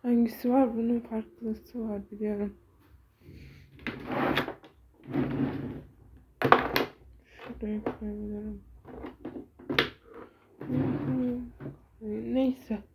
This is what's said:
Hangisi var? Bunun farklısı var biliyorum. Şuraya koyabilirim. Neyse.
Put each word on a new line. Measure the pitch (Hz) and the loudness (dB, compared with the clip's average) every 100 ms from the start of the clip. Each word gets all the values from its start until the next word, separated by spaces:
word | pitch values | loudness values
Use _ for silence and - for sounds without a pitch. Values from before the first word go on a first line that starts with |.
Hangisi | 247 240 226 - 247 | 6 6 6 4 4
var? | 254 254 226 | 6 6 4
Bunun | 233 240 | 2 2
farklısı | 233 220 220 - 226 214 - 247 220 | 0 -6 -6 -6 -6 -6 -8 -6 -4
var | 202 202 | -4 -6
biliyorum. | 208 214 208 202 - - - - - _ _ - - - - - - - - - - - - - - - - - - 135 143 123 127 - - - - - - - - - - - - - - - - - - - | -4 -2 0 -2 -4 -20 -20 -20 -20 _ _ -20 -18 -18 -20 -20 -10 -8 -8 -4 0 2 2 0 -8 -18 -20 -20 -20 -4 0 0 2 0 -2 -6 -8 -14 -20 -20 -20 -20 0 6 6 6 0 -2 -6 -20 -20 -20
Şuraya | - - 240 214 214 | -18 -14 -6 -4 -2
koyabilirim. | - - 214 208 208 208 214 202 - - - 254 - - - - - - - - - - - - - _ _ - - 254 262 247 285 254 247 247 240 - - - - - 220 214 233 | -4 -6 -6 -6 -6 -6 -8 -10 -14 -20 -16 -12 -14 -12 -12 -12 -14 -18 -4 -2 -2 -8 -20 -20 -20 _ _ -14 -2 0 0 0 -2 0 0 -2 -8 -12 -14 -14 -20 -12 -6 -6 -2
Neyse. | 254 262 254 - 208 - | 2 2 0 -6 -8 -8